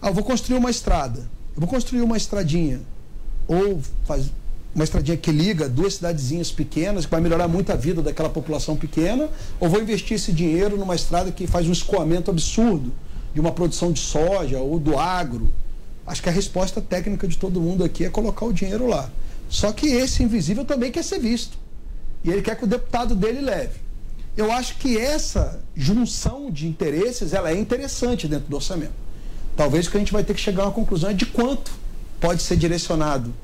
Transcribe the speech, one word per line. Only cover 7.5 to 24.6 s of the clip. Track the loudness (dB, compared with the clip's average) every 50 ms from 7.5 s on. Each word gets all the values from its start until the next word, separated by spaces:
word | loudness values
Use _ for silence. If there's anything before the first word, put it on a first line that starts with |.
| 2 0 2 0
a | 0
vida | 0 0 0 0 2
daquela | 0 0 0 0 -2 -2
população | -2 -4 -4 -4 -4 -4 -2 -2 0
pequena, | -2 -2 -2 0 0 2 2 2 2 0 0 -2 -4 -4 -6 -4 0
ou | 2 4
vou | 4 2
investir | 2 2 -2 -2 0 -2 -2
esse | -2 0 2
dinheiro | 2 2 2 2 2 2 2 2 2 0
numa | -2 0 0
estrada | 0 2 2 2 2 2 0
que | -2 -4 -2
faz | 0 2 2 2 2
um | 2
escoamento | 2 2 2 2 2 2 2 2 2 2 0
absurdo | 0 2 2 2 2 4 4 4 4 2 0 -2 -4 -4 -6 -6 -8 -6 -6 -4 0
de | 2
uma | 2 2
produção | 2 2 0 0 0 0 0 0
de | 0 0
soja | -2 0 0 2 2 2 2 0 0 0 0 0
ou | 0 0 0 2
do | 2 2 2 2
agro?" | 2 2 0 0 -2 -2 -4 4 4 6 6 6 4 0 0 -4 -6 -10 -10 -12 -10 -8
Acho | -8 -2 0
que | 0
a |
resposta | 2 2 0 0 0 0 0 0 0 -2
técnica | -2 -2 -2 -2 -2 -2 -2 0 0 2
de | 2 2
todo | 2 2 0 0
mundo | 0 0 2 2 2
aqui | 0 0 0 -2
é | 0
colocar | 0 0 0 0 0 0 0
o | 0
dinheiro | 2 2 0 0 0 0 0 0
lá. | 0 0 -2 -4 -2 -2 -2 -2 -4 -6 -8 -4
Só | -2 2 2 2
que | 0 2 0
esse | 2 2 2 2 2 2 2 2
invisível | 2 2 2 0 0 0 -2 0
também | 0 0 0 0 -2
quer | -2 -4 -4
ser | -4 -4 -2
visto. | 0 0 0 0 -2 -6 -8 -10 -10 -10 -10 -10 -10 -8 -8 -4 -4 -2 -2 0 0
E | 0
ele | 0 0
quer | 0 -2 -4 -2
que | 0
o | 0
deputado | 0 0 0 -2 -2 0 2 2 2
dele | 2 2 0 0 0
leve. | -2 -2 -2 -2 -2 -4 -4 -6 -6 -8 -8 -8 -8 -8 -8 -6 -6 -4 -2
Eu | 0 0 0
acho | 0 0